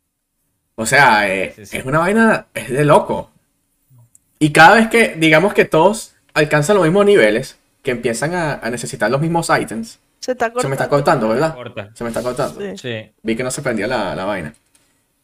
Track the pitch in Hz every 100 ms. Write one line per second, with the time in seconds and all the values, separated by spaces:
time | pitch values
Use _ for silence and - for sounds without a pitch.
0 | _ _ _ _ _ _ _ - 110 135
1 | 135 107 101 95 87 - 101 104 127 156
2 | 165 220 226 185 - - 104 143 147 175
3 | - 104 - _ _ _ _ _ _ _
4 | _ _ _ - 151 160 170 220 226 226
5 | 208 160 160 156 196 - 185 156 180 214
6 | - _ _ 151 151 151 147 208 160 190
7 | 202 202 107 110 143 - _ _ - 120
8 | 120 113 147 165 156 131 117 123 131 -
9 | 107 135 165 170 160 143 - 110 226 -
10 | _ _ - 254 226 240 139 135 - 143
11 | 147 151 110 117 160 - 120 - 101 -
12 | 117 113 123 120 127 - 196 190 127 110
13 | 110 _ 113 113 127 143 139 110 104 120
14 | 95 78 95 98 76 - _ _ _ _
15 | _ _